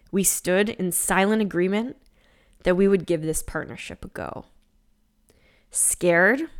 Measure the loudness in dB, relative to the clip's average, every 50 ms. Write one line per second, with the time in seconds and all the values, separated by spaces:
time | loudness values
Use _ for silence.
0 | _ -4 0 0 2 0 0 -2 0 0 2 2 2 0 -2 -4 -4 -4 -2 -2
1 | -2 0 2 2 2 2 2 2 0 0 0 0 0 0 0 -2 -2 -4 -8 _
2 | _ _ _ _ _ _ _ _ _ _ _ _ 0 0 2 4 4 4 4 2
3 | 0 0 -2 -2 -2 -4 -4 -6 -6 -6 -8 -8 -8 -8 -12 -14 -14 -14 -16 -16
4 | -16 -14 -12 -10 -10 -10 -10 -12 -16 _ _ _ _ _ _ _ _ _ _ _
5 | _ _ _ _ _ _ _ _ _ _ _ _ _ _ -4 -2 -2 -2 -2 0
6 | 2 2 4 6 6 4 4 2 -2 -6 -10